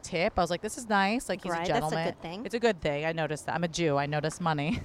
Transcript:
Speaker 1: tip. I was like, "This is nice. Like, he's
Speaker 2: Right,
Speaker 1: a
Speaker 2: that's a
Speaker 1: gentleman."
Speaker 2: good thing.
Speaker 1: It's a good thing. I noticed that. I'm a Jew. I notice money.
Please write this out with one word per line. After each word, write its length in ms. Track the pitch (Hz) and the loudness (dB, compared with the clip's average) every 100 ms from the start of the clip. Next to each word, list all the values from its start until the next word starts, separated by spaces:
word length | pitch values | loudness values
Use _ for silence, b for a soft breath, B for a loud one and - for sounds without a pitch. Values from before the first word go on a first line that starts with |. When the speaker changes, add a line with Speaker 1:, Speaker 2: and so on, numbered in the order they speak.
Speaker 1:
tip. 300 | - 170 196 - | -4 0 0 2
I 40 | |
was 100 | 170 | 0
like, 100 | 170 | 0
"This 160 | 214 - | -4 -8
is 100 | 233 | 0
nice. 400 | 202 196 240 - | 2 4 0 -2
Like, 120 | 190 | -4
he's 100 | 185 | -2
Speaker 2:
Right, 160 | 170 175 | -2 0
Speaker 1:
a 60 | |
Speaker 2:
that's 60 | 151 | 0
a 20 | |
Speaker 1:
gentleman." 240 | 156 165 170 | 2 0 -2
Speaker 2:
good 160 | - | -4
thing. 240 | 165 185 254 | -8 -8 -6
Speaker 1:
It's 80 | |
a 60 | 233 | 0
good 200 | 233 180 | 2 2
thing. 260 | 156 143 160 | 0 0 0
I 60 | |
noticed 360 | 165 151 151 - | 0 -2 -2 -4
that. 80 | 165 | -2
I'm 80 | |
a 40 | 170 | -2
Jew. 300 | 160 165 139 | 2 2 4
I 80 | 143 | 2
notice 340 | 151 156 - | 0 0 0
money. 400 | 175 151 151 - | 0 0 0 -2